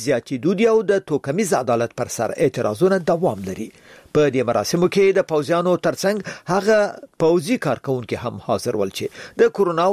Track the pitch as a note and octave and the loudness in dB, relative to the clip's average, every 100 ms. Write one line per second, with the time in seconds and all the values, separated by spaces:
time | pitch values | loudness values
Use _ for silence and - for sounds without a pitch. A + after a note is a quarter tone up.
0 | A#2 B2 - C3 D3 F3+ A3+ A3 F#3+ G3 | 0 -2 -2 -4 -2 2 2 2 2 -2
1 | - C#3+ C#3 E3 G3 D#3+ B2+ A#2 A#2 - | -2 -4 -2 -2 0 0 0 0 -2 -4
2 | A#2 - A2 - D3 - G#2+ G#2+ F#3+ F#3+ | -6 -4 -4 0 0 0 -2 0 2 2
3 | E3+ E3+ E3+ G2+ F#2+ F#2 A2 - - - | 0 0 0 -2 -6 -8 -10 -14 -20 -20
4 | - D3+ D3 B2+ A#2 A2 G#2 E3+ F3 F#3+ | -4 0 2 2 0 0 0 0 2 4
5 | G3 F#3+ F#3 D#3 C#3 E3+ F3 F3 F3 - | 4 4 0 -2 0 0 2 0 0 -2
6 | F#3+ G#3 - - - F#3 G3 G#3+ G#3 - | -2 -2 -6 -12 -4 0 2 2 2 -4
7 | - - D#3+ F3 D#3 B3+ D3+ A2+ - C3 | -14 0 2 2 2 -2 -2 -4 -2 -4
8 | A#2 G#2+ A#2 G#2 - G#2 A#2+ G#2+ G2 - | -4 -6 -6 -8 -4 -2 -2 -2 -2 -4
9 | - - - - A#3 G#3+ F3+ E3 F#3 | -10 -10 -8 0 2 2 0 0 2